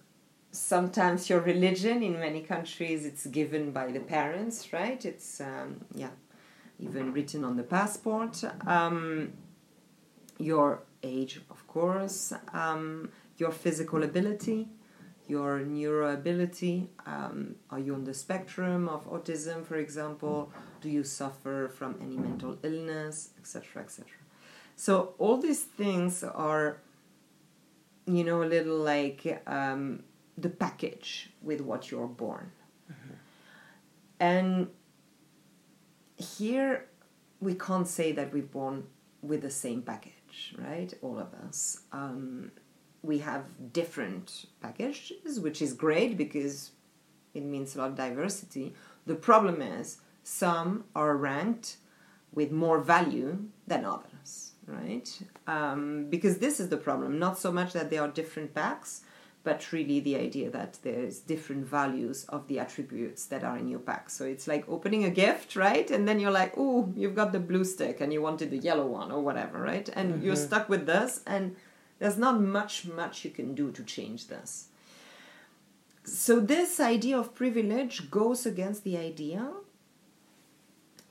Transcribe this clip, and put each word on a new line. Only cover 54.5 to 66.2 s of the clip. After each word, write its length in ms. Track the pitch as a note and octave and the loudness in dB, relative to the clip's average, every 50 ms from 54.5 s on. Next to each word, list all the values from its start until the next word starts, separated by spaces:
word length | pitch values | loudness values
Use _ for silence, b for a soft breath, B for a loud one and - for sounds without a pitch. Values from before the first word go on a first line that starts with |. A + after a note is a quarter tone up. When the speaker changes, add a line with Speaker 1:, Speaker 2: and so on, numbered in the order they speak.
| - _ - | -18 _ -16
Speaker 1:
right? 420 | - D2 - - E3+ G#3 B3 A#3+ - - - G3 - - - - | -12 -10 -8 -6 -6 -6 -6 -6 -8 -12 -12 -14 -16 -18 -12 -6
Um, 600 | - D#3+ D3+ D3+ C#3+ C3+ C#3+ D3 D3 D3+ D3 D3 D3 | -4 -2 0 0 0 0 -2 -2 -2 -4 -4 -2 0
because 300 | F3 F3 - G3 F3 - | 0 4 4 4 4 4
this 220 | A#3 C#4+ D4 - | 2 0 2 0
is 80 | F#3+ - | -2 -2
the 80 | D#3 | -2
problem, 420 | C#3 - D3 C3+ C3+ C3 C3+ C#3 D#3 | -2 0 0 0 0 0 0 0 2
not 200 | F3 F#3+ F#3 - | 2 2 0 0
so 120 | - F#3+ | -2 0
much 220 | F3 F3 F3+ F3+ | 2 2 0 0
that 180 | - E3+ D#3 D3 | 0 -2 -2 0
they 80 | D#3 D#3 | 0 0
are 100 | D3 D3 | 0 0
different 460 | C#3+ - D#3+ D#3+ - D#3 D3+ D3 - | 0 -4 -4 -4 -6 -8 -8 -4 -2
packs, 480 | D3+ D#3+ A3 D4 - - - - - B B B B B B B B - | -2 0 -2 -2 -4 -8 -12 -14 -14 B B B B B B B B 0
but 280 | E3 D3 - - - | 0 0 0 0 -4
really 260 | - D#3+ D3+ C#3 C#3+ C#3+ | -2 -2 2 2 2 2
the 160 | C#3 C#3+ C#3 | 2 2 0
idea 340 | - - - - C#3 B2 - | 2 0 -2 -2 -2 -4 -4
that 280 | - A#2 G2+ - - - - | -4 -6 -6 -8 -10 -8 -6
there's 340 | C3 A2+ A#2+ B2 G2+ - - | -4 -2 -2 -2 -4 -6 -8
different 480 | - - D#3+ D#3 D#3 - C#3 C#3 C#3 | -4 -4 -4 -4 -4 -4 -4 -4 -4
values 580 | C3+ D3 C#3+ C#3 C3+ C3 B2+ A#2+ A#2 - - - - | 0 0 2 2 2 0 0 -2 -2 -4 -6 -8 -6
of 180 | - D3 C#3+ | -8 -6 -4
the 140 | - C#3 A#2 | -4 -4 -4
attributes 640 | A2 - - - C#3+ - B2+ A2+ A#2 - - - - | -4 -4 -6 -8 -8 -6 -4 -6 -6 -6 -6 -8 -8
that 160 | - C#3 C3 | -6 -6 -4
are 160 | A#2+ B2 B2 A#2+ | -2 -4 -4 -2
in 80 | A#2+ | -4
your 140 | B2 B2 A#2+ | -4 -4 -4
pack. 280 | - - - - - - | -4 -4 -6 -6 -6 -10
So 160 | - - C3+ | -8 -6 -6
it's 220 | C3+ C3+ C3+ - | -6 -6 -4 -2
like 180 | - D3+ D3 D3+ - | 0 0 0 0 -2
opening 360 | E3 E3 - G3+ G#3+ G#3+ G3+ | -4 -2 0 2 4 4 4
a 60 | F3+ | 4
gift, 460 | F3 F#3+ F#3+ A3 - - - - - | 6 8 8 6 6 4 -2 -4 2
right? 340 | F#3+ F#3+ G3+ A#3 D4+ E4+ E4 | 4 6 6 6 6 4 4
And 160 | C#4+ G#3 G3+ | 4 4 4
then 140 | G#3 G#3+ G#3 | 6 4 4